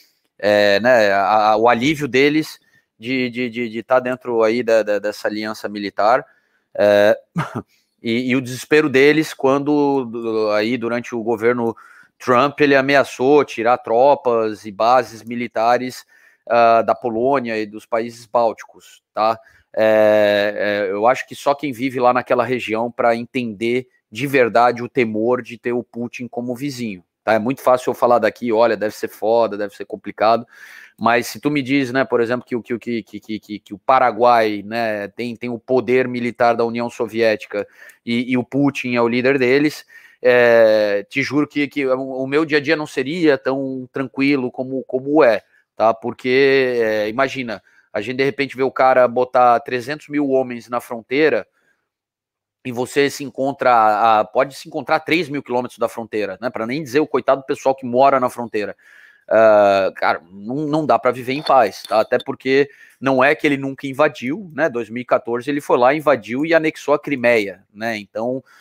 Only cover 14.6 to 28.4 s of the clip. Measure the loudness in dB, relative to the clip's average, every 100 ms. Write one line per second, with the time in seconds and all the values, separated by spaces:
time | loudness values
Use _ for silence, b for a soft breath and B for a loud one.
14.6 | -10 -2 2 2 2 -6 -12 -10 -6 -2
15.6 | 0 0 -2 -12 -20 b b b -2 4
16.6 | 6 4 2 -2 -2 -2 0 0 -2 -6
17.6 | -8 -12 -6 -4 -4 -10 -4 0 0 -2
18.6 | -12 _ -20 -20 _ -2 -2 -2 b b
19.6 | b 0 2 4 4 4 4 2 0 -2
20.6 | -4 -2 -4 0 0 0 -4 -8 -4 -2
21.6 | -4 -6 -6 0 0 0 0 -2 0 -4
22.6 | -4 -4 -6 -2 0 0 -4 -6 -6 -4
23.6 | -2 -2 -4 _ _ -10 0 2 4 4
24.6 | 4 2 -4 -2 0 0 0 -2 -4 -10
25.6 | -6 -4 -6 -10 -10 -10 -12 -10 -8 -8
26.6 | -8 -8 -8 -10 -16 _ 0 0 0 -2
27.6 | 2 2 0 0 4 4 2 -2